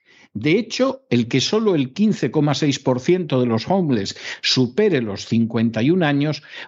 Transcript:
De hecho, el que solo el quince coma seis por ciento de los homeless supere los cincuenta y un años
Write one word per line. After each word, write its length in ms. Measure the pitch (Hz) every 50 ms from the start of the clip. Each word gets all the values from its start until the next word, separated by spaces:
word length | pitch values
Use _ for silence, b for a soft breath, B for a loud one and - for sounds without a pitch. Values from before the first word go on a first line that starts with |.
| B B B B B B -
De 260 | 98 113 151 165 226
hecho, 460 | 233 240 - - 247 269 262 - _ -
el 200 | 123 120 117 113
que 100 | - 135
solo 360 | - - 214 220 226 208 185
el 180 | 151 135 127 -
quince 360 | - 214 220 180 - - 127
coma 240 | - 160 147 151 139
seis 240 | - 160 143 127 -
por 200 | - 139 127 123
ciento 400 | 127 - 175 185 175 147 135 127
de 80 | 123
los 220 | 120 113 110 113 -
homeless 480 | 180 196 180 147 127 107 98 - B B B B B B
supere 600 | - - - 135 131 120 123 - 214 214 170 131
los 240 | 117 107 95 90 -
cincuenta 560 | - 117 113 113 113 113 113 113 117 113 113
y 80 | 110 143
un 140 | 175 185 160
años 400 | 147 143 143 143 156 147 B B B B B B